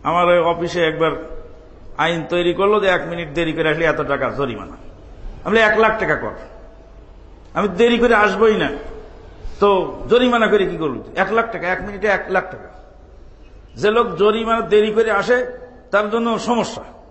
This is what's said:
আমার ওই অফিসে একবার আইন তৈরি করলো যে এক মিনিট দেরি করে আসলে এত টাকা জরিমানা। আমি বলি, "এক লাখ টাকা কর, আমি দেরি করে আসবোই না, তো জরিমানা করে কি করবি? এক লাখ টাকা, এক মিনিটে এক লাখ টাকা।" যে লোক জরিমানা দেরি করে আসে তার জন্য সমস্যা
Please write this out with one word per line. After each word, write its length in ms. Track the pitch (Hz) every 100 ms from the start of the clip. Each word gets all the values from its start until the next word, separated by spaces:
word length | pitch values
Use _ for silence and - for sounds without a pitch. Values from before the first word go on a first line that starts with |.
আমার 220 | 143 170 175
ওই 120 | 175
অফিসে 360 | 165 170 170 175 165
একবার 260 | 156 160 143 - - - - - - - -
আইন 220 | 160 170 147
তৈরি 240 | 175 175
করলো 240 | 175 202 214
যে 60 | 190
এক 160 | 180 165
মিনিট 200 | 170 160
দেরি 200 | 147 160
করে 120 | 147 156
আসলে 160 | 151
এত 160 | 165 151
টাকা 240 | 139 139 127
জরিমানা। 440 | 107 131 107 95 - - - - - - -
আমি 120 | -
বলি, 80 | 220
"এক 140 | 214 208
লাখ 140 | 220 214
টাকা 160 | 170
কর, 200 | 139 113 92 - - - - - - - - - - -
আমি 140 | 160 202 180
দেরি 200 | 233 233
করে 160 | 233
আসবোই 420 | 220 208 190 220 202
না, 120 | 143 - - - - - - - - -
তো 100 | 202 190 160 - 120
জরিমানা 400 | 240 254 240 214
করে 160 | 208
কি 120 | 175 170
করবি? 220 | 156 113 -
এক 140 | - 190
লাখ 140 | 220 226
টাকা, 140 | 175 175
এক 120 | 180
মিনিটে 240 | 196 202 208
এক 180 | 190 -
লাখ 160 | 185 -
টাকা।" 180 | - - - - - - - - - - - -
যে 140 | 110 202
লোক 160 | 226 220
জরিমানা 460 | 160 208 220 226 226 170
দেরি 240 | 208 214
করে 200 | 214 220
আসে 260 | 202 196 247 247 - - - -
তার 160 | 202 208
জন্য 180 | 226 233 214
সমস্যা 440 | 180 233 185 - - - -